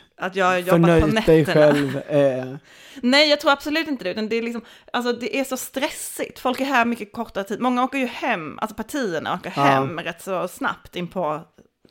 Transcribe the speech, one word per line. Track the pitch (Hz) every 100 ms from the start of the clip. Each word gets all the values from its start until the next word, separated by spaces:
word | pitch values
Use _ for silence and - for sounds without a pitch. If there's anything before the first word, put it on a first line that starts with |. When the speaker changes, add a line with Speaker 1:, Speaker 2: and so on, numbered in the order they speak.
| _ -
Speaker 1:
Att | 185 180
jag | 185
har | 185
jobbat | 175 175 170 170
på | 156
Speaker 2:
förnöjt | 147 -
dig | 160 156
Speaker 1:
nätterna. | 156 151
Speaker 2:
själv, | 147 143 135
eh. | - 147 139 127 127 139 _ - - -
Speaker 1:
Nej, | 247 277 302
jag | 294
tror | 302
absolut | 277 302 302 320
inte | 277
det, | 180
utan | 180 214
det | 233
är |
liksom, | 233 233 220 - _
alltså, | - 240
det | 240 233 269
är |
så | 269 262
stressigt. | - - 285 - - - 302 -
Folk | 262 254
är | 269
här | 269 233
mycket | 233 208
kortare | - 220 -
tid. | 196 208
Många | 247 247
åker | 254 277
ju | 247
hem, | - 311 208 156 -
alltså | - -
partierna | 220 302 240 160 107
åker | 170 - 165
Speaker 2:
Ja. |
Speaker 1:
hem | 139 139 135 160
rätt | 170 175
så | - 185 180
snabbt | - 262 - - -
in | 175
på | 196 160 151 165 _ _ _ _